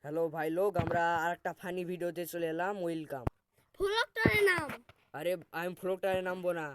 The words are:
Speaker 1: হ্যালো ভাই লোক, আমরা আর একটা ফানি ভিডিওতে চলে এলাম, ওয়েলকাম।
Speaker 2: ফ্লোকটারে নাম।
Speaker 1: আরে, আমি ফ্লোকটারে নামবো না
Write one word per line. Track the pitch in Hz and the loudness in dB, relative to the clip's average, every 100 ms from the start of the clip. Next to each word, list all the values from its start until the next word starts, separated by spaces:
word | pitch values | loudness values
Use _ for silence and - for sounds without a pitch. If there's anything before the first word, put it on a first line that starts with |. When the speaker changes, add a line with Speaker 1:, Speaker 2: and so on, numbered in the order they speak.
Speaker 1:
হ্যালো | 143 156 165 | -4 -2 -2
ভাই | 160 156 | 0 -2
লোক, | 165 202 175 | 2 2 2
আমরা | 165 170 170 170 | 2 2 4 2
আর | 165 175 | 0 -2
একটা | 185 165 | -6 -8
ফানি | 190 180 175 | -6 -6 -4
ভিডিওতে | 180 175 165 165 | -4 -4 -4 -6
চলে | 170 165 | -4 -2
এলাম, | 160 185 208 | 0 -2 -2
ওয়েলকাম। | 170 165 151 139 117 _ _ _ _ - | -2 -4 -6 -4 -4 _ _ _ _ -2
Speaker 2:
ফ্লোকটারে | 392 427 508 - 453 415 403 | 0 2 0 2 4 6 4
নাম। | 349 294 240 - - _ 135 | 4 0 -8 -14 -20 _ -6
Speaker 1:
আরে, | 165 180 151 160 | -2 -2 -4 -6
আমি | 175 175 | -6 -4
ফ্লোকটারে | 185 185 196 185 185 | -2 0 2 0 0
নামবো | 185 180 170 | 0 0 0
না | 151 | -4